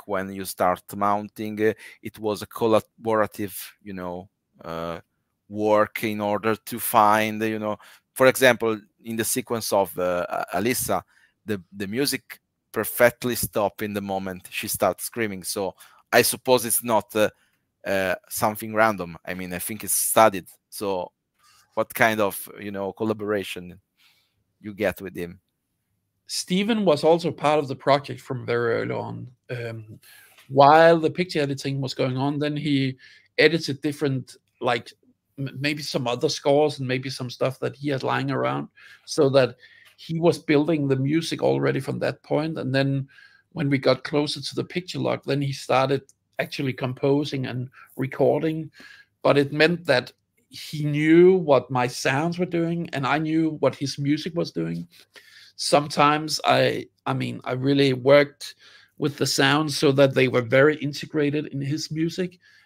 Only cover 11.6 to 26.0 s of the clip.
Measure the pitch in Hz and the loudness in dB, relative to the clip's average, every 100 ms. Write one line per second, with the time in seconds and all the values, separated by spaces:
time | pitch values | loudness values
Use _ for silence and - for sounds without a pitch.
11.6 | 82 98 98 113 143 135 - - _ _ | -8 -10 -8 -2 -2 -4 -10 -20 _ _
12.6 | _ 113 104 - 120 - 127 113 - 113 | _ -6 -6 2 2 2 -4 -4 -4 -2
13.6 | 101 - 107 101 101 95 95 92 - - | -2 -2 -6 -6 -6 -6 -6 -10 -12 -10
14.6 | 104 - 98 90 - - 107 95 - 104 | -8 0 0 0 -8 -6 -6 -6 -8 -6
15.6 | 95 - - _ _ 120 120 - - 127 | -6 -8 -20 _ _ 4 4 0 2 2
16.6 | 113 - 120 107 - 110 104 - _ _ | 4 -2 2 0 0 0 0 -2 _ _
17.6 | _ _ - 98 95 87 _ - 110 104 | _ _ -4 -2 0 -4 _ -2 -2 -2
18.6 | 110 107 110 98 87 80 - 90 90 90 | -4 2 2 2 -6 -10 -12 -10 -8 -8
19.6 | - 107 98 - - - 110 95 80 _ | -8 -10 -4 -4 0 4 4 4 -8 _
20.6 | _ - 101 95 - _ _ _ _ _ | _ -10 -6 -6 -8 _ _ _ _ _
21.6 | _ - 110 - 117 110 101 - - 107 | _ -4 -4 2 2 4 0 -2 -12 -14
22.6 | 104 98 98 - 110 107 104 104 95 92 | -12 -8 -8 -4 -4 -2 -2 -2 -2 -10
23.6 | 90 87 _ _ _ _ _ _ _ _ | -14 -18 _ _ _ _ _ _ _ _
24.6 | 104 98 98 - 95 92 87 90 _ _ | -16 -2 -2 -2 -10 -10 -12 -12 _ _
25.6 | _ _ _ _ | _ _ _ _